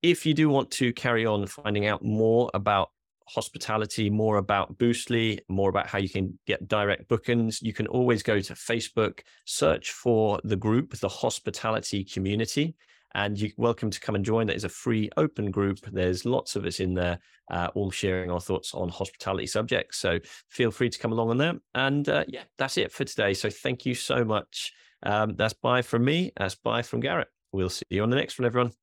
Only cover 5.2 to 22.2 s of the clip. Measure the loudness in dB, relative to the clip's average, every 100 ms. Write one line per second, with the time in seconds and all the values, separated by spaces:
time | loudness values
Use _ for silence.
5.2 | 2 -2 -4 0 2 2 0 -2 -2 -2
6.2 | -4 -6 -4 -4 0 0 2 0 0 -2
7.2 | 2 0 2 -2 -6 -4 -2 0 2 2
8.2 | 2 0 0 -10 -4 -2 -2 0 0 -2
9.2 | -20 _ -10 0 2 2 -2 -4 2 4
10.2 | 4 0 0 0 2 2 0 -4 -6 -2
11.2 | -4 -2 -6 -4 -2 -2 -2 -4 -4 -4
12.2 | -2 0 0 0 -2 -4 _ _ _ -2
13.2 | -2 -2 -4 0 0 2 -2 -4 -4 -2
14.2 | 2 2 2 -2 -4 -6 -2 0 0 0
15.2 | 0 0 -4 0 0 0 -6 -2 0 0
16.2 | 0 -2 -2 -4 -4 -2 -2 0 0 -2
17.2 | _ _ -8 -4 -2 -2 -4 -2 -2 -2
18.2 | -2 -4 -2 -4 -4 -6 -6 -4 -8 -8
19.2 | -4 -4 -2 -2 0 -2 -2 -4 0 -2
20.2 | -4 -20 _ 0 0 2 -2 0 -4 0
21.2 | 0 2 0 -2 _ -2 0 2 2 0